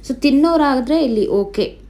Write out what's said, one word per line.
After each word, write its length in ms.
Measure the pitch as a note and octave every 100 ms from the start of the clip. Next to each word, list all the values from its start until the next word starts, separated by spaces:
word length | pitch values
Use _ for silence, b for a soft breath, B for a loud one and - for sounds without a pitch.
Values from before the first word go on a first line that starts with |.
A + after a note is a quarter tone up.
| -
So 60 |
ತಿನ್ನೋರಾದ್ರೆ 920 | B3 D4 C#4 E4 E4 C#4+ C4 A#3+ D#4+ C4+
ಇಲ್ಲಿ 220 | G#3+ -
ಓಕೆ, 500 | G3+ G3 G#3+ - -